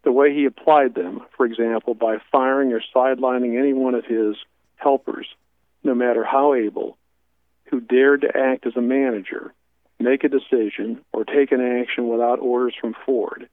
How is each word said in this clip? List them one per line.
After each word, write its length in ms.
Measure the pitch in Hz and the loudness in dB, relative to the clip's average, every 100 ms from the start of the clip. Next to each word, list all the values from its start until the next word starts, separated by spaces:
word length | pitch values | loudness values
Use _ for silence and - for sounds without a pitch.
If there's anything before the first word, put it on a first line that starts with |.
The 80 | 147 | 2
way 220 | 127 143 | 4 4
he 120 | 147 139 | 4 -2
applied 500 | - - 151 131 139 | 0 4 4 4 -2
them, 260 | - - - - | -8 -10 -16 -4
for 100 | 120 | -4
example, 500 | 113 117 113 - 113 | -2 -2 -2 -4 -2
by 220 | 113 110 - | -2 -2 -2
firing 400 | 139 131 135 135 | 0 2 2 0
or 100 | 113 - 131 | -2 0 0
sidelining 640 | 131 127 127 127 123 120 | 2 0 0 0 -2 0
any 140 | 139 | 0
one 220 | 131 131 120 | 0 0 -2
of 100 | - | -2
his 300 | 113 107 104 - _ _ _ | -2 -2 -4 -14 _ _ _
helpers, 520 | 143 135 - - - - _ _ _ _ | 0 0 -2 -10 -12 -20 _ _ _ _
no 100 | 147 | -2
matter 300 | 123 123 117 | 0 0 0
how 300 | 110 135 143 | 0 2 2
able, 440 | 135 107 - - - _ _ _ _ _ _ _ | 2 -2 -4 -10 -12 _ _ _ _ _ _ _
who 140 | 127 | -6
dared 420 | 117 127 139 143 | 0 4 4 4
to 160 | 139 - | 0 0
act 280 | 131 131 120 | 0 -2 -4
as 100 | 123 | -4
a 60 | |
manager, 720 | 120 135 135 107 92 - - _ _ _ _ _ | -2 0 0 -4 -8 -12 -14 _ _ _ _ _
make 240 | 123 135 | 0 2
a 60 | 143 | 2
decision, 720 | 135 - 123 107 - 107 120 _ | 0 0 0 0 -4 -8 -8 _
or 100 | 113 | -8
take 280 | 110 143 135 | 0 0 2
an 100 | 127 | 0
action 480 | 123 123 120 - 120 | 0 -2 -4 -4 -2
without 300 | 117 120 127 | 0 0 0
orders 340 | 127 123 123 - | 0 0 -2 -4
from 160 | 117 113 - | -8 -8 -2
Ford 420 | 127 98 - 120 | -2 -2 -8 -18